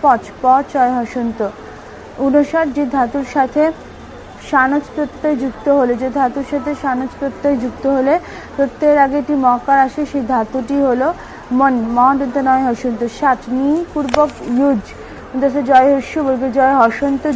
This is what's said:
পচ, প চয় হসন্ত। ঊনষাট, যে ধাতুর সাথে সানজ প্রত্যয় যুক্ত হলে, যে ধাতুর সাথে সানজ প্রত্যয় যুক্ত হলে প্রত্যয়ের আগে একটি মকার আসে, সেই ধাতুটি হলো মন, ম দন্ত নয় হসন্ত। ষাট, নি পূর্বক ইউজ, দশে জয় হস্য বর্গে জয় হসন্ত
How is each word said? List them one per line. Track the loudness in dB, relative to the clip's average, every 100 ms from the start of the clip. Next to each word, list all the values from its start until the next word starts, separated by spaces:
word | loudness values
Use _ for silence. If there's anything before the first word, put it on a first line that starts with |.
পচ, | 2 2 -2 -2
প | 2 2 2
চয় | 0 2 0
হসন্ত। | -4 -4 -4 -4 -6 -6 -18 -18 -18 -20 -14 -4
ঊনষাট, | 2 4 2 0 0 -2
যে | -2 0
ধাতুর | -2 -2 -4
সাথে | -2 0 2 0 -2 -12 -20 -18 -18 -18 -18 -2
সানজ | 0 2 0 -2
প্রত্যয় | -6 -6 -4 -2 0
যুক্ত | -2 -4 0 2
হলে, | 2 0
যে | -2 0
ধাতুর | -2 -2 -4
সাথে | -4 -4 -4
সানজ | -4 -4 -4 -6
প্রত্যয় | -8 -2 0 0
যুক্ত | -2 -4 -2 2
হলে | 2 0 -2 -16 -8 -2
প্রত্যয়ের | -2 0 2 4
আগে | 4 0
একটি | -2 2 2
মকার | 2 2 4 2
আসে, | 0 -4
সেই | -4 -2
ধাতুটি | -2 -2 -4 -2 0 2
হলো | 2 0 -2 -10 -14 -2 2
মন, | 2 2 0 2
ম | 4 2
দন্ত | 0 -2 2
নয় | 2 2
হসন্ত। | -2 -4 -4 -4 -2
ষাট, | 0 0 -2 -2
নি | 0 0 -2
পূর্বক | -4 -2 2 0 -2 -2 2
ইউজ, | 2 0 -4 -16 -18 -18 -10 -2
দশে | 0 0
জয় | 4 6 6
হস্য | 2 0 -4 -2
বর্গে | 0 0 2
জয় | 4 4
হসন্ত | 4 2 -2 0 -2